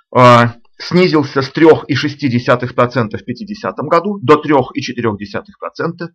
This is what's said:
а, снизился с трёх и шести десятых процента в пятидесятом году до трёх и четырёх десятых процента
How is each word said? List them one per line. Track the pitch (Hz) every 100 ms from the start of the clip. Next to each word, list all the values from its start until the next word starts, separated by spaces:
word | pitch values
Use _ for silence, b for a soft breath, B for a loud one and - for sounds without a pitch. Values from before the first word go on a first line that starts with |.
| _
а, | 123 123 120 120 - _ -
снизился | - 180 180 151 139 139
с | 135
трёх | 156 160 135 -
и | 131
шести | 151 143 143
десятых | 120 131 123 123 -
процента | 123 131 107 104
в |
пятидесятом | - 123 101 104 95 113 151
году | 170 208 202
до | 123 147
трёх | 147 143 - 131
и |
четырёх | 131 120 110 101
десятых | 101 95 - _
процента | 87 - 160 175 165